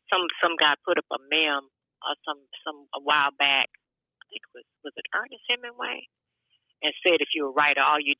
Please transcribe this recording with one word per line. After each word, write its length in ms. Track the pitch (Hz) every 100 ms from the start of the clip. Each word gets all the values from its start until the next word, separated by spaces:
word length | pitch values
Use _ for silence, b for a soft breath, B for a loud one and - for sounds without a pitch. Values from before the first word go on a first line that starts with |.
| -
some, 140 | 185 170 -
some 120 | 175 160
guy 140 | 151 143 -
put 120 | 170
up 80 | -
a 80 | 139 135
meme, 360 | 156 156 139 139 _ _ _
uh, 100 | - 147 -
some, 120 | - 277 - 156
some, 180 | 147 143
a 60 | 143
while 300 | 143 151 143 -
back. 320 | 143 135 - _ _ _ _ _
I 20 | _
think 140 | 427
it 80 | -
was, 120 | - - _
was 80 | 151 -
it 100 | -
Ernest 320 | 180 240 240 -
Hemingway? 580 | 247 240 240 - - - _ _ _ _ _ _ _
And 100 | 151 - 190
said, 120 | 160
"If 80 | 143
you're 140 | 160 139
a 40 |
writer, 280 | 135 147 139
all 160 | 139 151
you 140 | 143